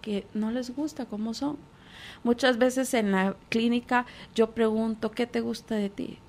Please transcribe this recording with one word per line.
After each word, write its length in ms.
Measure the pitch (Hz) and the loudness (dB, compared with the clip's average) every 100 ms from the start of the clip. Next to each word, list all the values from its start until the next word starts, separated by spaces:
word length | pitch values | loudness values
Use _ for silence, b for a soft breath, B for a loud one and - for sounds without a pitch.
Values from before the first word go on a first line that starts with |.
que 260 | - 202 - | -6 -6 -4
no 180 | 214 214 | -4 -2
les 240 | 240 247 247 | -2 -4 -4
gusta 300 | 302 - 240 | -6 -6 -8
cómo 280 | 208 220 | -6 -6
son. 240 | 226 285 294 - B B B B B | -4 -4 -6 -12 B B B B B
Muchas 340 | 233 240 262 233 | 0 4 4 4
veces 360 | 254 254 254 | 4 2 0
en 180 | 240 208 | 2 4
la 260 | 190 190 190 - | 4 2 -2 -2
clínica 560 | 233 233 240 - 247 240 B B - | 0 2 0 0 0 0 B B 2
yo 160 | 220 | 2
pregunto, 600 | 233 220 220 226 220 220 | 4 2 2 0 -2 -4
"¿Qué 140 | 220 240 | -4 -4
te 140 | 233 | -2
gusta 360 | 226 226 - 220 | -4 -6 -4 -2
de 140 | 202 | -2
ti?". 300 | 202 - - | -4 -10 -12